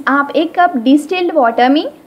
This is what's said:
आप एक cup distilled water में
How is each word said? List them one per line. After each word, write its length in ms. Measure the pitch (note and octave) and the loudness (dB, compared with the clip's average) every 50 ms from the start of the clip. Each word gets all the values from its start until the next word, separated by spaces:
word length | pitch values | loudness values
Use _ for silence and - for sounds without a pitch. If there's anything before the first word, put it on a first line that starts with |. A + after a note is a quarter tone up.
| - C4+ | 0 -2
आप 240 | C4+ C#4+ C#4 C#4 - | 0 0 0 -2 -2
एक 200 | - E4 E4 - | -2 -2 -2 0
cup 220 | F#4 F4 F4 F4 B3 | 0 0 0 0 0
distilled 540 | G#3+ C4 C#4 D4 D4 - F#4 F4+ F4+ E4+ E4 | 2 2 2 2 2 -2 -4 -4 -2 -2 0
water 340 | D#4 B3 A#3 A#3 - B3 B3+ | 0 0 2 2 2 2 2
में 200 | C#4 D#4 F#4+ C#5 - - - | 2 0 -2 -4 -10 -16 -20